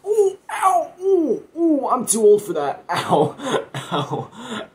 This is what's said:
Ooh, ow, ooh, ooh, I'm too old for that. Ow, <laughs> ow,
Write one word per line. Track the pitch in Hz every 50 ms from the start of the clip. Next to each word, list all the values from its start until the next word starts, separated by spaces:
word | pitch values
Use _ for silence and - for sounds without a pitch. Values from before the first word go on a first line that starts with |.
| -
Ooh, | 392 453 440 392 381 381 - _ -
ow, | 880 831 762 762 740 679 622 - - 349
ooh, | 370 392 381 349 311 247 208 - - - -
ooh, | 320 339 330 302 262 240 -
I'm | 226 254 220
too | - - 226
old | 214 208 208 208
for | 202 - 165
that. | 156 143 139 - - - -
Ow, | 175 139 - - 175 147 151 - - -
<laughs> | - 147 151 - - - - 135 - -
ow, | 170 147 135 - 147 123 113 - - 220 247 247 220 - - -